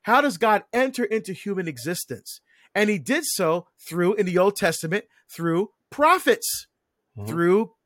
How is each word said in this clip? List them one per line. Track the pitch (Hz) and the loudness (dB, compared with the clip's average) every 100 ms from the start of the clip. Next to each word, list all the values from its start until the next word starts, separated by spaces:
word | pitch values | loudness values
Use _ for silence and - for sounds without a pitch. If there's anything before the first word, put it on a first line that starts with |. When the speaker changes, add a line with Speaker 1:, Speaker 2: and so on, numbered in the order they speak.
Speaker 1:
How | - 247 | 2 2
does | 285 175 | 2 2
God | 220 208 - | 2 2 0
enter | 240 262 262 | -2 -2 -2
into | 240 220 214 | -4 -4 -6
human | 180 202 190 170 | -10 -6 -6 -6
existence? | 131 123 170 - 120 - - _ _ _ | -8 -8 -8 -8 -12 -14 -20 _ _ _
And | 196 208 | 0 0
he | 208 | 0
did | 127 285 302 | -2 -2 -2
so | - 170 165 - _ | -2 0 0 -4 _
through, | - 165 175 | -8 0 0
in | 214 185 | 2 0
the | 180 | 2
Old | 190 196 | 2 2
Testament, | 175 165 160 196 - _ _ | -2 -2 -4 -6 -6 _ _
through | - 165 165 214 _ _ | -6 -2 0 -2 _ _
prophets, | - 302 370 - 220 - - - _ _ _ _ - | 2 4 4 2 0 -2 -8 -10 _ _ _ _ -14
Speaker 2:
Mm-hmm. | 101 | -8
Speaker 1:
through | 160 170 196 220 _ | 0 2 2 0 _